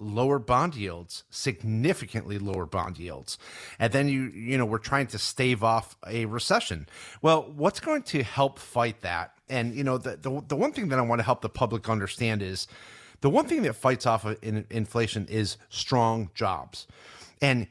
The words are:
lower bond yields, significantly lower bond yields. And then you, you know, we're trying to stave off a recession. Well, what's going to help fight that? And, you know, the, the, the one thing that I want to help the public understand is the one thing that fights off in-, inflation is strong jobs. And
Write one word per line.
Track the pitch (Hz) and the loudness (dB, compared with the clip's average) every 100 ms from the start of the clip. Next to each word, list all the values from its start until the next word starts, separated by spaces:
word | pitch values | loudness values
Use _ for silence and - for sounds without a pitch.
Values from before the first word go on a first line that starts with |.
lower | 107 104 131 143 | -6 0 2 2
bond | 107 127 170 | 2 2 2
yields, | 139 101 85 87 - - | -2 -6 -8 -12 -16 -14
significantly | - 143 117 110 110 139 190 107 113 - 101 | -6 -4 -4 0 2 2 0 -2 -6 -4 -4
lower | 101 95 | -2 -2
bond | 82 95 87 80 | -2 -4 -4 -6
yields. | 87 69 - - - - - - | -10 -12 -10 -12 -12 -16 -14 -2
And | 113 | 2
then | 139 143 | 2 2
you, | 135 | 2
you | 131 90 113 131 | -2 -6 -2 2
know, | |
we're | 113 107 | 2 0
trying | - 139 131 | 0 0 0
to | 104 | -4
stave | - - 127 120 | -4 2 2 4
off | 113 113 - - 90 | 4 4 0 -12 -8
a | 113 | -4
recession. | 113 113 - 208 - 82 73 - - - | -4 -4 2 2 0 -6 -8 -16 -20 0
Well, | 156 160 127 | 4 4 2
what's | 147 165 - | 0 0 0
going | - 302 | -2 -2
to | - 156 | 0 -2
help | 120 - 139 - | 0 2 2 2
fight | - 123 120 104 | -6 0 0 0
that? | 92 87 90 _ - | -4 -4 -6 _ -6
And, | 127 117 | -2 -2
you | 117 | -2
know, | 139 127 | 0 0
the, | 127 98 | -2 -6
the, | 139 135 - | -4 -4 -2
the | 143 | 0
one | 269 | 0
thing | 294 190 | 0 0
that | 131 | 2
I | |
want | 117 117 | 4 4
to | |
help | 113 123 | 4 2
the | 107 | 0
public | - 120 113 - | 0 0 0 0
understand | 110 98 - 117 107 | 0 0 -2 0 0
is | 95 92 - - - - - - | -2 -6 -8 -12 -20 -20 -20 0
the | 139 | 2
one | 208 311 | 4 2
thing | 320 | 2
that | 175 | 2
fights | 113 131 127 123 | 2 2 2 4
off | 113 107 107 | 2 2 -4
in-, | 110 107 - | -2 -4 -2
inflation | 113 107 117 110 110 101 | -4 -2 0 0 0 -2
is | 110 104 - - | 0 -2 -4 -12
strong | - - 127 113 113 98 | -8 0 4 4 2 -2
jobs. | - 104 85 62 - - - - - - - | -2 -2 -2 -6 -14 -18 -20 -20 -20 -18 -2
And | 139 127 104 | 0 2 -2